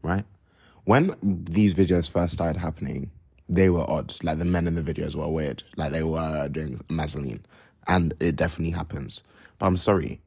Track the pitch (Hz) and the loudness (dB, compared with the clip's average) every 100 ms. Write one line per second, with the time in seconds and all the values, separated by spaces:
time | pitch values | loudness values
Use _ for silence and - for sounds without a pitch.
0 | - 95 101 _ _ _ _ _ - 120 | 0 -2 -2 _ _ _ _ _ 4 4
1 | 185 - 202 180 - 82 104 87 92 90 | 4 0 -2 -2 -2 4 4 6 4 4
2 | 87 - 85 - 85 80 85 - 69 65 | 2 0 0 0 0 -2 -4 -6 -8 -6
3 | 69 - _ _ _ 87 95 85 - 78 | -8 -12 _ _ _ 4 4 4 2 -2
4 | - - 85 80 87 90 85 82 76 - | -4 -6 -4 -2 0 2 0 -2 -2 -4
5 | 71 73 78 80 76 - - - 78 76 | -4 -4 -4 -2 -2 -6 -12 -6 -4 -2
6 | 80 80 80 78 71 73 78 - - 78 | -2 -2 -2 -2 -4 -4 -6 -8 -6 -4
7 | 76 73 69 - - - - _ - 90 | -4 -4 -6 -8 -14 -20 -20 _ 0 2
8 | 82 - 85 78 90 - 82 85 82 - | 2 0 -2 2 -2 0 -4 -4 -6 -8
9 | 69 - _ - - _ 98 92 - 101 | -8 -8 _ -20 -20 _ 0 2 4 2
10 | 78 - | 2 -8